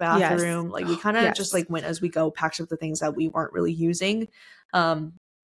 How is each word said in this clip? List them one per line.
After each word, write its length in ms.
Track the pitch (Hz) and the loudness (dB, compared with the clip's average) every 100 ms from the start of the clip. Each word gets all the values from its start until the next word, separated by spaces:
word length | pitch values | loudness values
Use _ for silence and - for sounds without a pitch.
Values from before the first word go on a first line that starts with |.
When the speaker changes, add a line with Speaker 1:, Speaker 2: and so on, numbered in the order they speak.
Speaker 1:
Yes. 180 | 170 165 170 | 2 4 4
Speaker 2:
bathroom. 380 | 175 170 170 170 | 2 0 -2 -4
Like, 180 | 185 180 | -4 -4
we 100 | 170 | -2
kinda 240 | 202 220 | 0 2
Speaker 1:
Yes. 160 | 233 - | 2 2
Speaker 2:
just, 160 | 185 | 0
like, 160 | 185 170 | 0 0
went 160 | 165 156 | -2 -4
as 160 | 165 | -2
we 80 | 175 | -2
go, 200 | 165 160 | 0 0
packed 280 | 151 160 - | 0 -4 -2
up 80 | 165 | -8
the 80 | 160 | -6
things 240 | 160 156 | -4 -2
that 160 | 156 151 | -2 0
we 140 | 160 | -2
weren't 240 | 156 160 | 0 -4
really 180 | 175 175 | 0 0
using. 560 | 165 165 175 190 214 220 _ - - _ | 2 0 0 0 0 -4 _ -20 -20 _
Um, 400 | 180 165 160 156 170 _ _ | 0 2 0 -4 -10 _ _